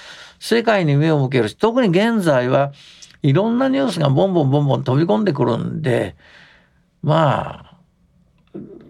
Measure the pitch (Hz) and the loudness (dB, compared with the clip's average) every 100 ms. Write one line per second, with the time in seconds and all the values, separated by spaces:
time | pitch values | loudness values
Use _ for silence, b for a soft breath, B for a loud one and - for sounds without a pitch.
0 | B B B B - 233 233 208 160 143 | B B B B -2 0 2 2 2 2
1 | 160 151 131 131 107 - 220 247 226 170 | 2 2 0 0 -2 -2 -2 2 2 2
2 | 226 226 180 156 127 135 143 - B B | 2 0 2 0 2 0 -2 -6 B B
3 | B B 143 147 220 240 262 269 269 175 | B B 0 2 0 0 0 0 -2 0
4 | 143 135 190 175 135 143 143 123 131 135 | 0 2 2 2 2 2 0 0 0 0
5 | 170 214 202 139 120 117 117 123 156 120 | 0 0 0 -2 -2 -2 -4 -6 -2 -2
6 | 101 - b b b b b b b _ | -4 -10 b b b b b b b _
7 | 143 156 151 107 - - - - _ _ | -2 0 0 0 -4 -12 -20 -20 _ _
8 | _ _ _ _ _ - - - | _ _ _ _ _ -18 -18 -20